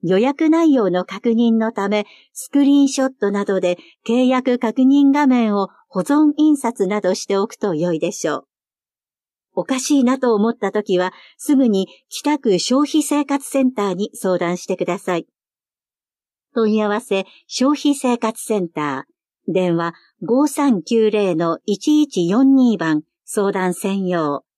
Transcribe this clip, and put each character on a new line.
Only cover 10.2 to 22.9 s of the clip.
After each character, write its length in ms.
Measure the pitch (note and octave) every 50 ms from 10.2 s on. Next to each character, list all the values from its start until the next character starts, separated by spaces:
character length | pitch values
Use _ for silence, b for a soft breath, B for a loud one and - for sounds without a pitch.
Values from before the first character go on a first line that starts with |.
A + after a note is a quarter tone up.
と 140 | C4 B3 A3+
思 160 | G#3 G3+ A3+
っ 60 | A#3
た 140 | _ G#3 G3
と 140 | G3 G#3+ G#3
き 140 | - G3 F3+
は、 140 | F3+ F#3 b b b b b
す 200 | b - - D4
ぐ 100 | C4 C4+
に 220 | A#3+ G#3 F#3+ F#3+ b b b b b
北 300 | - - - D4 D4 -
区 200 | - A#3 G3 F3
消 280 | - - B3 C4+ D4 C#4+
費 140 | - D#4 D4
生 220 | - D4+ C#4+ D4
活 240 | C#4+ C#4 C#4 C#4 -
セ 160 | - C#4 C4+
ン 80 | B3+ B3+
タ 160 | G#3+ G#3 G3+
ー 60 | F3+
に 160 | F3 G3+ - _
相 240 | - - G3 F#3 F3
談 180 | F3 E3+ F3
し 100 | F3 -
て 100 | - F#3+
く 80 | F3+ F3+
だ 160 | F3 F3 G3
さ 160 | - - F3+
い。 100 | E3+ E3+ _ _ _ _ _ _ _ _ _ _ _ _ _ _ _ _ _ _ _ _ _ _ _ _ _ _
問 180 | A#3+ A3+ G#3+ G#3+
い 80 | A3
合 80 | G#3+ G#3
わ 120 | G#3 G#3+
せ、 260 | G#3+ - G3+ F#3+ F#3+ b b b b b
消 240 | - - B3 C4+ D4+
費 240 | C#4+ - D4 C#4+
生 220 | - - B3+ A#3+ A#3+
活 220 | - A3 A3+ -
セ 200 | - - A3 G#3
ン 80 | F#3 E3
タ 380 | _ - D3+ D3 C#3 C3 C3+ _ _ _ _ _ _ _ _ -
ー。 40 | E3
電 240 | F#3 F#3 F3+ E3+
話、 180 | E3 E3+ E3+ E3+ b b b b _ -
五 240 | D#3+ A3+ B3+ D4
三 360 | D4+ - - C#4+ C#4+ A#3+ F#3+ D#4+
九 280 | - A#3+ A3+ A3 G#3+
零 240 | G#3 G#3+ G#3 F#3+ F3
の 240 | D#3+ E3+ E3+ E3 - _
一 380 | - G3+ F#3+ - - D4+ D4+ D4+
一 260 | C#4+ - - F3 E3+
四 260 | F#3 A#3 C4+ C4+ C4+
二 240 | C4+ B3+ A#3+ A3 F3
番、 240 | E3+ D#3+